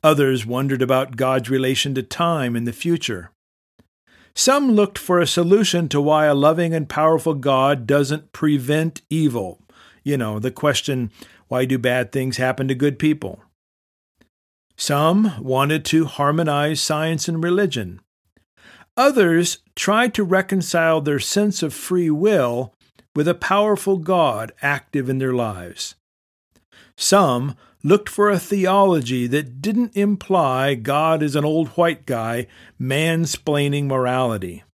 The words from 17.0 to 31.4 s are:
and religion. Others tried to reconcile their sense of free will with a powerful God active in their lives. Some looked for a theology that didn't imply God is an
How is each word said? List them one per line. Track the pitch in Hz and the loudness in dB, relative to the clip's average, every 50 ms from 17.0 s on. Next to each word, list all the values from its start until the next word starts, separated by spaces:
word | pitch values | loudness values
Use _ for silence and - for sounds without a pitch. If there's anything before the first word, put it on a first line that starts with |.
| 160 160 165 156 - - | -2 -2 -2 -2 -4 -4
and | 165 160 160 | -4 -2 0
religion. | 170 180 190 208 180 135 123 104 87 90 95 _ _ _ _ _ _ _ _ _ _ _ _ _ - - - - _ _ | 0 2 2 0 0 -2 -6 -8 -8 -12 -16 _ _ _ _ _ _ _ _ _ _ _ _ _ -20 -20 -20 -20 _ _
Others | - 254 285 269 262 202 170 165 165 175 170 - - _ _ _ | 2 2 4 4 4 4 4 4 2 2 0 -4 -8 _ _ _
tried | - - - 208 220 247 247 208 | -4 -2 0 2 2 2 2 0
to | - 208 | -2 0
reconcile | 170 190 190 190 185 196 190 170 - - 170 165 165 160 156 | 2 2 0 0 0 -2 -2 -2 0 0 2 4 4 2 2
their | 143 151 147 135 | 0 0 -2 -2
sense | - - - 202 208 208 190 - | -2 -2 0 0 0 0 0 -2
of | 170 151 - | -4 -6 -6
free | - - - 180 180 175 160 | -8 -6 -2 -2 0 2 0
will | 151 151 180 214 214 175 131 120 120 120 131 113 _ _ _ _ _ _ _ _ _ | 0 2 2 2 4 4 2 2 0 -4 -6 -6 _ _ _ _ _ _ _ _ _
with | 147 147 165 | 0 0 0
a | 175 | 0
powerful | 175 - - 190 202 208 214 208 202 - 202 196 190 | 0 0 0 2 2 4 2 0 0 0 -2 -2 -2
God | 160 175 190 175 160 139 113 104 113 113 - _ | 0 -2 0 2 2 0 0 -4 -8 -10 -12 _
active | - 143 143 135 - _ - 143 131 127 | -2 -2 -2 -2 -6 _ -6 -4 -2 -2
in | 135 131 | -2 -2
their | 131 131 127 | -2 -2 0
lives. | 123 117 110 101 90 87 87 90 - - - - _ _ _ _ _ _ _ _ _ _ _ _ _ _ _ _ - - _ _ | 0 -2 -2 -6 -8 -12 -14 -12 -12 -12 -14 -14 _ _ _ _ _ _ _ _ _ _ _ _ _ _ _ _ -20 -20 _ _
Some | - - - 190 202 190 147 127 120 127 143 - _ _ _ _ _ - | -4 -2 0 2 2 2 2 0 -2 -4 -8 -10 _ _ _ _ _ 0
looked | 143 185 208 208 - | 2 2 2 2 -4
for | - - 208 208 | -2 0 0 2
a | 202 175 | 2 0
theology | - - 208 202 185 185 190 202 196 196 175 156 123 117 131 127 123 | -2 -4 -2 0 0 2 4 4 4 4 4 2 0 -2 -2 -2 -2
that | 120 123 147 151 127 123 131 | 0 -2 -2 -2 -4 -12 -6
didn't | 139 208 214 240 240 214 _ | -4 -2 0 0 -2 -2 _
imply | 196 202 208 208 190 - - 190 180 156 135 127 127 135 139 | -2 0 0 0 -2 -2 0 0 2 2 2 0 0 0 0
God | 139 120 110 143 139 147 156 160 160 156 | -2 -2 -2 -2 0 0 2 2 0 0
is | 151 151 131 | 0 -2 0
an | 151 | 0